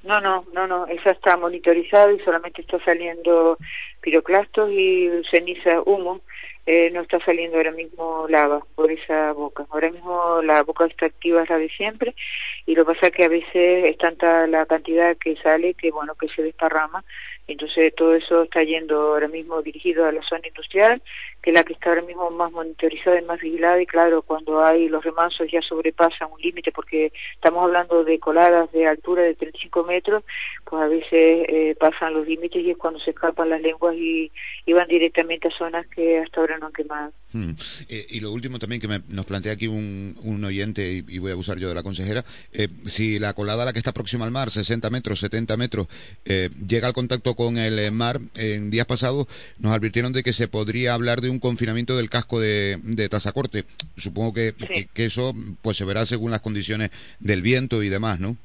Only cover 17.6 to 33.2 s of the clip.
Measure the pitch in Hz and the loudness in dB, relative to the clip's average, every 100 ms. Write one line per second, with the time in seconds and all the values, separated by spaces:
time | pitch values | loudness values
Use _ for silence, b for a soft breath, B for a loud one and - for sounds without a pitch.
17.6 | 151 - 160 - 165 165 160 170 165 170 | -6 2 2 4 4 4 4 2 2 0
18.6 | 156 160 160 151 151 151 151 160 160 160 | 0 -2 -2 0 2 0 -2 -6 -8 -6
19.6 | 151 151 180 165 165 156 - 165 165 - | -6 -6 -2 2 2 0 -4 -8 -8 -14
20.6 | - 190 214 247 - B B B - 165 | -6 4 4 4 -4 B B B 4 4
21.6 | 165 165 180 170 175 175 175 170 170 170 | 4 -2 0 0 -2 -6 -6 -2 -4 -4
22.6 | 165 160 160 160 190 180 170 170 165 165 | -10 -2 -2 0 2 2 2 -6 -4 0
23.6 | 170 180 180 170 170 165 - 156 156 156 | 4 4 2 4 4 4 0 -6 -2 4
24.6 | 160 165 165 156 160 165 170 170 160 165 | 6 6 2 0 -2 0 -2 -2 -2 -2
25.6 | 156 160 160 160 165 165 160 156 165 175 | -2 -2 -2 2 2 2 -12 -6 -6 -4
26.6 | 165 156 - 156 156 B B B 165 170 | -6 -6 -6 -2 -2 B B B 0 2
27.6 | 180 175 175 170 160 160 160 160 175 175 | 2 2 2 2 4 0 2 6 8 6
28.6 | 165 160 160 156 170 180 170 156 156 - | 4 2 2 2 -2 2 2 0 -8 -10
29.6 | 180 175 170 180 190 214 - B B B | -4 -2 0 -2 0 -2 -2 B B B
30.6 | - 160 156 165 - 165 160 165 165 156 | -8 -2 0 0 2 6 6 6 2 2
31.6 | 156 156 156 160 165 156 156 165 170 180 | 0 4 2 2 -4 -2 -2 -4 -4 -2
32.6 | 175 175 165 160 - 160 | -2 -2 -4 -4 -8 -2